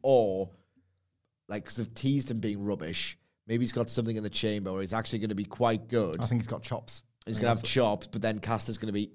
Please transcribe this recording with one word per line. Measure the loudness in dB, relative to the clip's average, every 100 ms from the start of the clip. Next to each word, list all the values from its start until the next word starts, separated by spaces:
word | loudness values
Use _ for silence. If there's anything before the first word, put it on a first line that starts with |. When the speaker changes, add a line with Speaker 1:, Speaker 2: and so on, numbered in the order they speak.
Speaker 1:
Or, | 6 6 6 0 -4 -8 _ _ _ _ _ _ _ _ -8
like, | -8
'cause | -6 -6
they've | -6
teased | -2 2 2 0
him | -2
being | -2 -2
rubbish, | -2 -2 -2 -4 -6 -8 _ _ -2
maybe | 0
he's | 2
got | 0 0
something | 0 0 -2
in |
the | -4
chamber | -2 0 0 -2
where | -2
he's | -2
actually | -2 -2 -4
gonna | -2
be | -2
quite | -4 2 2 2 2
good. | 0 2 0
Speaker 2:
I | 0
think | 0
he's | 0
got | -6
chops. | -4 -6 -6 -14 -16 _ -6
Speaker 1:
He's |
Speaker 2:
I | 0
think |
Speaker 1:
gonna | 2
have | 2
Speaker 2:
that's | 2 4
what |
Speaker 1:
chops, | 4 2 -4
but | -2
then | 0 0
Caster's | -2 -2 -2 -4
gonna | -2
be | -2 -2